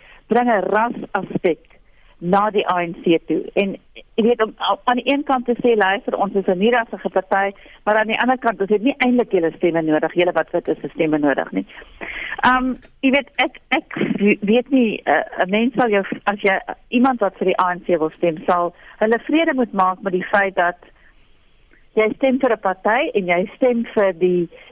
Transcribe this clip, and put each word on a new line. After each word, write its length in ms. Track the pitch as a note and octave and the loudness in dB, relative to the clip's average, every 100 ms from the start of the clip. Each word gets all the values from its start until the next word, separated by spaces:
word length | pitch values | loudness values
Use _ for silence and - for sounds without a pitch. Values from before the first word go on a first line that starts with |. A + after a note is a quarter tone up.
| - - - | -20 -14 -2
bring 220 | A3 B3 | 0 2
'n 120 | G#3+ | 0
rasaspek 960 | - G#3 A#3 A#3 F3 G3 F#3 - F#3 D3+ _ - _ _ - - | 2 0 0 -4 -6 -6 -4 -2 -2 -2 _ -20 _ _ -20 -10
na 300 | F3 G3 G#3 | 0 0 2
die 180 | G#3 - | 0 -2
A 120 | F3+ | -2
N 140 | E3+ F3 | -2 -4
C 160 | - D#3+ - | 0 0 0
toe. 180 | D#3+ - | -4 -4
En 240 | - G3 - _ - - - | -2 -2 -4 _ -20 -12 0
jy 80 | |
weet, 180 | A3+ A#3+ | 2 2
om, 120 | A3 - F3+ G3 | -2 -4 -4 -2
aan 120 | - B3 | 0 -2
die 180 | A#3+ | 0
een 100 | C#4 | -2
kant 220 | D4 C4 A#3+ | 0 -2 0
te 100 | A#3 | 0
sê, 140 | B3 A3+ | 2 2
"Luister, 400 | F#3+ G3 - - | 2 0 -2 -2
ons 160 | G3 | -2
is 120 | G3+ F#3+ | -2 0
'n 100 | F3+ | 0
nie-rassige 520 | G#3+ A#3+ A3+ G3 G3 | 2 2 -2 -6 -4
party," 460 | F#3+ F#3 G3 G3 G3+ - - | -2 0 0 -2 -4 -18 -10
maar 160 | - G#3+ | 0 0
aan 80 | G#3+ | 2
die 120 | G#3+ | 0
ander 180 | A#3+ B3+ | 0 0
kant, 240 | A#3 A3 | 0 -2
ons 80 | G3 | 0
het 120 | G#3+ | 0
nie 140 | A3+ C#4 | 0 0
eintlik 340 | B3+ B3 A3+ | 2 2 2
julle 200 | F#3 E3 D#3+ | 2 0 0
stemme 260 | F3 E3 | 0 0
nodig, 320 | D#3+ D3+ D#3 | 2 0 0
julle 180 | E3+ F3 | 0 0
wat 200 | E3 D#3 | 0 -2
wit 160 | F3 - | -2 -2
is, 120 | D#3 | -4
se 80 | C#3+ | -6
stemme 240 | - D#3+ D3+ | -4 0 2
nodig 340 | D3 C3+ E3 | 0 0 -2
nie. 140 | F#3 G3+ - - - - - - - | -6 -8 -14 -20 -16 -14 -12 -12 -2
Ehm, 320 | A#3+ B3+ B3+ A#3+ - _ | 2 2 0 -6 -10 _
jy 80 | C4+ | 0
weet, 180 | B3 A#3 - | 2 0 -4
ek, 240 | C4+ - - | -4 -4 -6
ek 260 | C4 - - - G3+ G3+ G#3+ | -4 -4 -6 -4 0 2 2
weet 280 | G3 A#3 A#3+ | 2 0 2
nie, 320 | C4+ A3+ - | 2 2 -2
eh, 200 | - D3 - - | 0 0 0 -4
'n 60 | F#3 | -2
mens 240 | G#3 A#3 | 0 0
sal 160 | G#3 B3 | 0 0
jou, 140 | G3+ F#3+ - | 0 -2 -6
as 160 | - G3+ | -4 -2
jy, 180 | G3+ F#3+ - - - | 0 -2 -4 -14 -4
iemand 320 | B3 B3+ B3 | 0 2 2
wat 160 | G3 F#3+ | -2 -2
vir 80 | F#3 | -2
die 140 | - | 0
A 120 | F3+ | -2
N 100 | F3+ - | -4 -2
C 120 | F3 | 0
wil 120 | D#3 | 0
stem, 280 | - F3 D#3+ - | -2 -2 -2 -2
sal 260 | F3+ F3 - - - | 0 0 -6 -16 -4
hulle 220 | A3 A3+ | 0 0
vrede 340 | - D4+ E4 | 0 0 2
moet 200 | C4+ A#3 | 0 -2
maak 280 | G3 F#3 F#3 | 0 0 0
met 120 | G3+ | -4
die 100 | F#3 | -4
feit 320 | F3+ G3+ G3 F#3+ | 0 0 0 0
dat 220 | F3 F3 - _ _ _ _ _ _ _ _ _ _ | -2 -2 -12 _ _ _ _ _ _ _ _ _ _
jy 200 | - G#3+ - | 0 0 2
stem 240 | C4+ C4 | 0 2
vir 120 | C4 | 2
'n 80 | A3 | 0
party 500 | F#3+ F#3 G#3 A#3 D#4 | -2 -2 -2 0 0
en 120 | G#3 F3+ | -2 0
jy 240 | F3 F#3 - | 0 -2 0
stem 300 | B3+ A#3+ A3+ | 0 0 -2
vir 280 | - G3 E3 | 0 0 2
die, 320 | F3+ F3+ E3+ - - | 2 2 -2 -6 -20